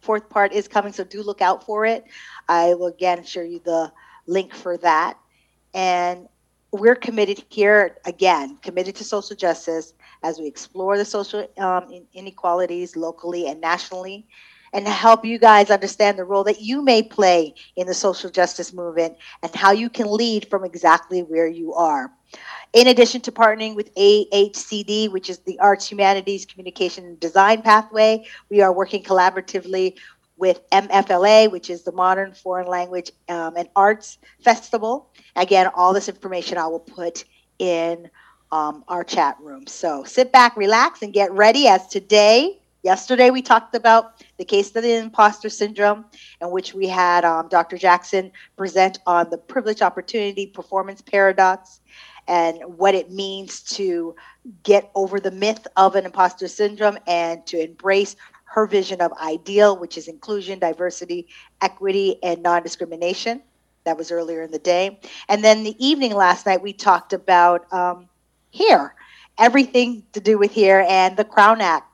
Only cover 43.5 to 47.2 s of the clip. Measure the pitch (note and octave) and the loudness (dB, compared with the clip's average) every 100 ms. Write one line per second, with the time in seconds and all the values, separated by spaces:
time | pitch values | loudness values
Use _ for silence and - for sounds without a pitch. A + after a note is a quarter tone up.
43.5 | A3+ A3+ A#3 A3+ A3+ A3+ _ _ _ F#3 | 2 2 -2 4 4 2 _ _ _ -2
44.5 | G3+ G3+ A3+ A#3 A3+ A3+ A3 G#3 G#3 G#3+ | -2 -2 -4 -2 -2 -2 4 4 2 -14
45.5 | - G#3 G#3 G#3 G#3 A3 _ - _ F3 | -6 -8 0 0 0 -8 _ -20 _ -8
46.5 | F3+ F#3 F#3+ F#3+ F#3 F3+ F3 | -8 -8 -6 -4 0 2 2